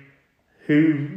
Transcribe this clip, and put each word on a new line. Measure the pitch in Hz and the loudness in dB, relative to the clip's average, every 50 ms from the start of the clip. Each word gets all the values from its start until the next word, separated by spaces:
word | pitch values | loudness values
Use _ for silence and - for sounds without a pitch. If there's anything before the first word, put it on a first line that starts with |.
| - - _ _ _ _ _ _ _ _ _ _ - | -20 -20 _ _ _ _ _ _ _ _ _ _ -4
who | - 151 147 160 160 156 139 143 143 185 | 0 2 2 2 2 0 -2 -6 -8 -10